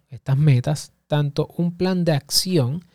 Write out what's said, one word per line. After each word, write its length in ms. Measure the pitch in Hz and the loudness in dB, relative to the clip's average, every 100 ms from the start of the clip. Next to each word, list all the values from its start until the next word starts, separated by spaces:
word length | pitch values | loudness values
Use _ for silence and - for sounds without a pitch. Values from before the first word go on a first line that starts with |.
| _ | _
estas 280 | 120 - 135 | -12 -2 2
metas, 560 | 151 123 143 151 - _ _ | 4 4 2 -4 -8 _ _
tanto 400 | 151 147 147 147 - | -2 0 -2 -4 -4
un 200 | 175 175 | -4 -2
plan 280 | 185 185 | -2 0
de 80 | 170 | 0
acción 720 | 233 - - 185 175 123 165 - | 0 0 -2 0 0 0 -4 -12